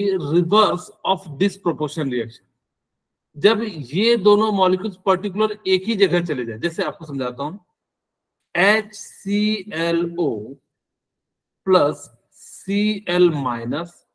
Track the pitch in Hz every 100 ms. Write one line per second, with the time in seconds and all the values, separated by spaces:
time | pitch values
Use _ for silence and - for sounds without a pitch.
0 | 202 190 147 165 160 214 196 170 - -
1 | - 185 165 135 196 - 175 165 151 165
2 | 143 123 110 - _ _ _ _ _ _
3 | _ _ _ 147 190 220 226 165 127 160
4 | 226 233 190 208 220 202 185 185 202 185
5 | 196 180 196 185 214 208 190 190 190 220
6 | 190 175 170 135 117 110 165 170 160 -
7 | 156 139 123 123 143 196 _ _ _ _
8 | _ _ _ _ _ - 196 220 214 -
9 | - - 196 202 214 214 208 156 170 170
10 | 170 170 156 107 110 143 _ _ _ _
11 | _ _ _ _ _ _ - 180 147 151
12 | - _ _ _ - - - 202 208 214
13 | - 175 180 151 131 117 117 143 175 _
14 | _